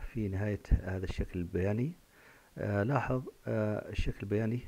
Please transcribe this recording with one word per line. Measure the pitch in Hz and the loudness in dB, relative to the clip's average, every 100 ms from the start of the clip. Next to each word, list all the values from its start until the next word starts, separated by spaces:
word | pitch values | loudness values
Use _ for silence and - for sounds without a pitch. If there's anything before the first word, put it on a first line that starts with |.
| - | -4
في | 113 104 | -2 -2
نهاية | 95 104 98 - - | 0 0 -2 4 2
هذا | 92 92 | 4 -2
الشكل | 92 - - 90 | -2 -2 -2 -2
البياني. | 87 92 95 107 139 175 - - - - - - | -2 0 2 2 -2 -4 -16 -20 -20 -20 -18 -6
آه، | 104 101 | 0 2
لاحظ، | 107 139 - 131 151 - - | 2 2 2 -2 -4 -8 -2
آه، | 113 107 104 - | 0 0 0 -2
الشكل | - - - | 0 0 -2
البياني | 101 104 110 120 | 0 2 2 0